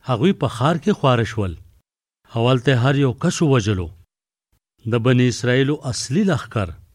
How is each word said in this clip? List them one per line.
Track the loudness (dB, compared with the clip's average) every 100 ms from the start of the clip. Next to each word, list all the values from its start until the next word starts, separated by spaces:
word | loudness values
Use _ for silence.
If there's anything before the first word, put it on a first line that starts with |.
| -4
هغوی | 0 0 0
په | -4 -2
ښار | -2 0
کې | -2 0
خواره | 0 0 -2
شول | -4 -6 -8 -18 _ _ _ _ _ _
او | -2 0
هلته | 2 2 2
هر | 2 2
یو | 0 0
کس | -4 -2
ووژلو. | 0 2 0 -2 -4 -12 _ _ _ _ _ _ _ _ 0
د | 2 4
بني | 4 2
اسرائیلو | 0 0 0 0 -2 -4
اصلي | -8 -4 0
لښکر | 0 -2 -4 -6 -6 -8 -20